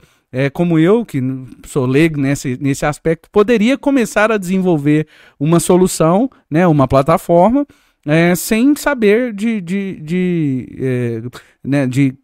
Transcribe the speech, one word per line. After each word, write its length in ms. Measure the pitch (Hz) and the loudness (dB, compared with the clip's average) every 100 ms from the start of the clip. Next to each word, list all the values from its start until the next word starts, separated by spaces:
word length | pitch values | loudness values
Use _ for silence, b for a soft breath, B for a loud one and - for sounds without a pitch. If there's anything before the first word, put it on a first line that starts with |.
| _ _ _ | _ _ _
é, 160 | 127 139 | -4 -4
como 300 | - 175 165 | -2 0 2
eu, 260 | 160 226 | 4 2
que 140 | 220 143 | 0 -4
n-, 280 | 127 131 127 - - | -4 -6 -12 -20 -8
sou 180 | 151 | -4
leigo 340 | 127 131 165 147 | 0 2 2 0
nesse, 380 | 135 143 147 127 | -2 -2 -4 -6
nesse 280 | 143 139 156 | -4 -4 -4
aspecto, 420 | 147 165 165 _ | -4 -4 -4 _
poderia 460 | 208 202 233 220 269 | 0 2 2 2 0
começar 560 | 285 277 214 - 214 | 0 0 0 0 0
a 60 | 220 | 0
desenvolver 680 | 180 190 185 160 139 151 156 b b b | -2 -2 0 0 2 0 -2 b b b
uma 220 | 151 170 | 0 2
solução, 720 | - 180 185 - 160 185 254 b b | 4 2 2 2 2 2 -2 b b
né, 160 | 151 185 | 0 2
uma 220 | 151 131 | 2 2
plataforma, 800 | 135 143 175 - 170 190 269 285 b b b - | 2 2 0 2 2 4 2 -2 b b b -2
é, 280 | 156 170 | 2 2
sem 400 | 175 - 220 262 | 0 -2 0 2
saber 600 | 294 - 277 208 214 254 | 2 -2 0 2 2 0
de, 260 | 202 226 220 | -4 -4 -4
de, 400 | 165 196 196 175 | -4 -6 -6 -8
de, 760 | 151 180 180 170 147 131 - - | -6 -2 0 0 -2 -4 -6 -6
é, 420 | 131 127 120 113 120 B B B | -4 -2 -4 -6 -10 B B B
né, 240 | - 143 131 | -4 -2 0
de 280 | 127 139 127 | 0 0 -2